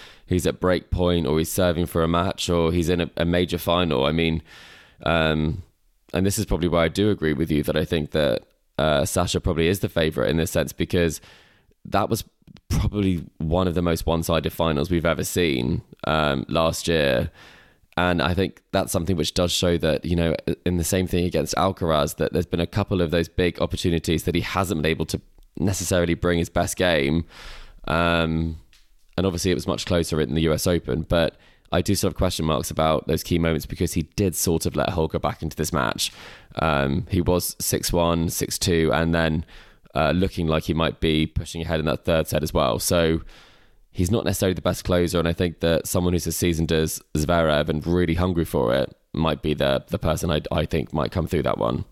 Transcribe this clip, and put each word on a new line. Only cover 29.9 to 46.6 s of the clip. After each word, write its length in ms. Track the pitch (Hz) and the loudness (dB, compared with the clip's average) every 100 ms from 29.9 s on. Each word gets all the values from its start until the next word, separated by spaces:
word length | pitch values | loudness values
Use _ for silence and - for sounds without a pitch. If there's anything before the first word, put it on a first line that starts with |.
| 87 80 78 | 0 0 0
in 140 | 65 | 0
the 80 | 78 | 2
U 120 | 80 | 2
S 140 | 76 95 | 2 2
Open, 360 | 85 - 71 | 0 0 -4
but 340 | - 85 80 - - _ - | 0 2 2 -2 -20 _ -4
I 100 | 87 | -2
do 140 | 90 95 | 0 0
still 140 | 98 | 0
have 80 | - | 0
question 280 | 92 - 80 | -2 0 0
marks 240 | 67 78 | 0 -2
about 380 | 80 78 78 - | 0 2 2 0
those 160 | 78 | -4
key 160 | - 85 | 0 0
moments, 260 | 82 76 - | 2 0 -4
because 280 | - 87 | -4 -2
he 100 | 87 78 - | -2 -4 0
did 180 | 98 - | 0 0
sort 300 | 92 82 82 | 0 0 0
of 100 | 73 | -2
let 140 | - | -2
Holger 300 | 85 80 - | 0 -2 -2
back 220 | 76 - | -4 -4
into 140 | 80 - | -8 -6
this 160 | 78 | -2
match. 400 | 78 58 - - - - - - - | 0 -2 -2 -6 -8 -20 -20 -12 -2
Um, 520 | 80 71 69 67 - | 0 2 0 -2 -2
he 120 | 92 | 0
was 340 | 87 87 - - | 2 0 -2 -6
six 340 | - - - | -4 -4 -2
one, 360 | 87 85 85 85 | 0 2 2 0
six 300 | - - - | -4 -6 -4
two, 320 | 95 82 80 | 0 2 2
and 220 | 76 82 85 | 2 2 2
then, 300 | 80 78 - - - - - | 2 -2 -6 -16 -20 -20 -6
uh, 180 | 67 76 | -2 0
looking 360 | 87 92 - 80 | 2 0 -2 0
like 160 | 78 | 0
he 100 | 82 | 0
might 260 | 80 78 - | 0 0 0
be 260 | 82 78 80 | 0 2 0
pushing 360 | - 82 82 | -2 -6 -8
ahead 180 | 80 80 | -4 -2
in 60 | 76 | 0
that 180 | 62 | -2
third 240 | - 80 76 | 0 0 0
set 160 | 76 | -2
as 100 | 76 | 0
well. 240 | 82 65 57 | 0 0 0
So 420 | - 87 82 80 - - - - - _ _ | 0 2 2 0 -4 -20 -20 -20 -20 _ _
he's 200 | - 87 | -4 0
not 140 | 113 85 | 0 0
necessarily 280 | - 95 | 0 0
the 80 | 85 | 0
best 220 | 87 90 | -2 -2
closer, 340 | - 90 85 85 | 0 2 2 2
and 100 | 82 | 0
I 60 | |
think 280 | 82 90 78 | 0 -2 0
that 260 | 82 82 - | 0 0 0
someone 240 | 95 90 | 0 2
who's 160 | 87 82 | 0 -2
as 80 | - | -2
seasoned 380 | 90 80 | 0 0